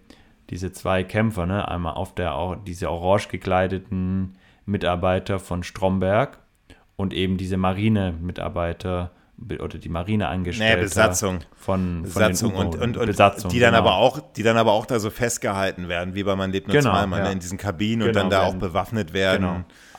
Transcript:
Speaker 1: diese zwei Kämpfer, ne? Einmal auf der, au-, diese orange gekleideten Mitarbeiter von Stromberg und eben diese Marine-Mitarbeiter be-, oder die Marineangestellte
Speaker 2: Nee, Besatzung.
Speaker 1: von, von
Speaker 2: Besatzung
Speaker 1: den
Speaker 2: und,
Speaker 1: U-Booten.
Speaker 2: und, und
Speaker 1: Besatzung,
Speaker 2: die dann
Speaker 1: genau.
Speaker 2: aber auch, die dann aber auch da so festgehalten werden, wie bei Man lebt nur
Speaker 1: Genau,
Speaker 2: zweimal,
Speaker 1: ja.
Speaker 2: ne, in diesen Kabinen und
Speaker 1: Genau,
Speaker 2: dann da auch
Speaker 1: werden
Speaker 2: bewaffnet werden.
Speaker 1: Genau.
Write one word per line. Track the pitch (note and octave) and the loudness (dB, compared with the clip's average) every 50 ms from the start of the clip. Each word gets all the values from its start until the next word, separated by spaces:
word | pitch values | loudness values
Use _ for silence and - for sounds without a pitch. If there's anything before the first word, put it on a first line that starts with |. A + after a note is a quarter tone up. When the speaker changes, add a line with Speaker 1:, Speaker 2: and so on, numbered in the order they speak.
| _ _ - - - _ _ _ _ - | _ _ -20 -20 -20 _ _ _ _ -12
Speaker 1:
diese | - F2 F#2 F2+ F2 | -10 -8 -8 -8 -8
zwei | - - F2+ F#2+ F#2 F#2 | -6 -4 -2 0 0 -2
Kämpfer, | F#2 - G#2+ A2 A2+ G#2 F2+ E2+ | -2 0 0 0 0 0 -2 -2
ne? | E2+ F#2+ G2+ - | -2 -2 -2 -2
Einmal | - D#2+ F2 F2 E2 - | -4 -4 -4 -4 -6 -4
auf | - F#2+ - - | -6 -8 -8 -6
der, | - F2+ E2 C#2+ | -4 -4 -4 -2
au-, | C2+ E2+ F#2 F2+ | -2 -4 -4 -6
diese | - G2+ F#2+ F2 E2+ F#2 D2+ | -8 -10 -12 -10 -6 -4 -4
orange | E2+ E2+ F2 F#2 G2 G#2 - - | -4 -2 2 2 2 2 2 -2
gekleideten | - F#2 - G2 F#2 F#2 F#2+ F#2 F#2+ F#2 F#2 - F#2 F#2 F#2 F#2 F#2+ F#2+ F#2+ F#2+ - _ _ _ _ _ _ | -10 -8 -2 0 2 2 2 2 -2 -6 -6 -6 -4 -4 -2 -2 -2 -2 -4 -4 -8 _ _ _ _ _ _
Mitarbeiter | - G2+ G2 E2+ E2+ F2 F2 F2+ F#2 F#2 F#2+ - - G2 F#2+ | -4 -2 0 0 0 0 0 2 2 0 0 0 -2 -6 -6
von | - - F2+ F2 F2 | -4 -6 -6 -6 -6
Stromberg | - - - G2 F#2+ F#2+ F#2+ F#2 F#2 G2 A2 C3+ - - - _ _ _ _ _ _ - _ _ _ _ | -8 -8 -2 0 0 0 2 2 2 2 2 0 -2 -6 -16 _ _ _ _ _ _ -20 _ _ _ _
und | - G2 F#2+ - | -6 -6 -4 -2
eben | - F#2+ F#2 F#2+ F2+ | -2 -2 0 -2 -2
diese | F#2+ F2+ F#2+ F#2 F#2+ F#2 F#2+ F#2 G#2 A2 A2 G#2 F#2+ F#2 E2 E2 | -2 -4 -2 0 0 0 0 2 2 2 2 2 2 0 -2 -4
Marine-Mitarbeiter | E2+ F2+ F2+ F2 F2 E2+ - F2 E2+ E2+ E2+ - - F#2 F2+ F2 F2 F2 - _ _ _ _ | -8 -8 -8 -6 -8 -6 -4 -4 -4 -4 -4 -6 -6 -4 -4 -4 -4 -6 -10 _ _ _ _
be-, | - - G#2 F#2 - | -18 -12 -10 -8 -8
oder | - F2 - E2 | -8 -10 -10 -10
die | - - | -10 -6
Marineangestellte | E2+ E2+ F2 F#2+ A2 G#2+ G2 C#2 D2 F#2 F2+ F2 E2+ D#2+ G#2+ A2 A2+ | -6 -6 -2 -2 0 0 0 0 -2 -2 -4 -4 -2 0 2 2 4
Speaker 2:
Nee, | F2+ G#2+ | 4 2
Besatzung. | G2 E2 G2 F#2+ F2+ F2+ - G#2+ G2 F#2 F2+ - - - | 0 4 4 4 4 4 0 0 -2 -2 -4 -6 -12 -20
Speaker 1:
von, | |
von | _ - - F#2+ F#2+ F#2 F2+ F2 E2+ E2 | _ -4 -2 0 0 0 -2 -2 -4 -6
Speaker 2:
Besatzung | F#2+ E2+ F#2+ G#2+ G#2+ F#2 F2+ A2+ A2+ | -4 0 2 2 2 2 0 -2 -2
Speaker 1:
den | F#2+ F#2+ | -2 0
Speaker 2:
und, | F2+ E2+ | -2 -2
Speaker 1:
U-Booten. | E2 - A#2+ | -2 -2 -4
Speaker 2:
und, | A#2 A#2 - | -4 -2 -2
und | A#2 | -2
Speaker 1:
Besatzung, | G#2+ G2 F#2 G#2 G2+ G2 - - F2+ | -2 4 6 6 6 6 4 -4 -2
Speaker 2:
die | F2+ B2 | 2 4
dann | A#2+ A#2+ A#2 | 6 6 6
Speaker 1:
genau. | A2+ G#2+ | 6 6
Speaker 2:
aber | A2+ G2 | 6 4
auch, | F#2 A2+ C3 - D3 - - _ | 6 4 4 4 2 -8 -12 _
die | - G#2+ | 0 2
dann | A2+ A2+ | 4 4
aber | A2+ A2+ A2+ - | 6 6 6 4
auch | - - | 4 2
da | - C3 A#2 | 0 -2 0
so | G2+ G#2+ | 0 -2
festgehalten | - - A#2+ A#2 - - - A#2 G2+ G2 G2 F#2+ F#2 - F2+ E2+ | -4 -2 -2 -2 -2 -2 -2 -2 -2 0 0 -2 -2 -4 -6 -6
werden, | F2 E2+ F2+ F#2 F#2 | -4 -4 -4 -4 -4
wie | G2+ G2 | -4 -2
bei | G2 G2 | 0 0
Man | F#2+ F#2+ F#2+ F#2 | 0 0 -2 -2
lebt | F#2+ - - | -4 -2 2
nur | - | 2
Speaker 1:
Genau, | D3 C#3 A#2+ | 4 4 4
Speaker 2:
zweimal, | F#2+ G2 G2+ G2 F2+ G2+ | 4 2 2 0 0 0
Speaker 1:
ja. | G2 | 0
Speaker 2:
ne, | F2+ F#2+ | 0 -2
in | F#2+ | -4
diesen | F2 F2 F#2 F#2+ | -6 -6 -10 -6
Kabinen | - G2 F#2 D#2 G#2 G#2+ A2+ A#2 A2 | -4 -6 -4 -2 0 0 0 2 2
und | G2 | 2
Speaker 1:
Genau, | G#2+ G#2 | 2 2
Speaker 2:
dann | G2 F#2+ | 2 2
da | G2 F#2+ F#2 | 2 2 2
auch | F#2 | 2
Speaker 1:
werden | F#2 F#2 | 0 -2
Speaker 2:
bewaffnet | G2+ F#2 D#2+ F#2+ F#2 - A2+ A2 G2+ D#2+ E2 | -4 -2 -2 -2 -2 -2 -2 -4 -4 -2 -2
werden. | F#2+ F#2+ F#2+ F#2+ G2 F#2+ | 0 2 2 2 2 2
Speaker 1:
Genau. | F2+ F2 F2+ F2 - - - - - - | 0 -2 -4 -8 -10 -16 -20 -20 -20 -20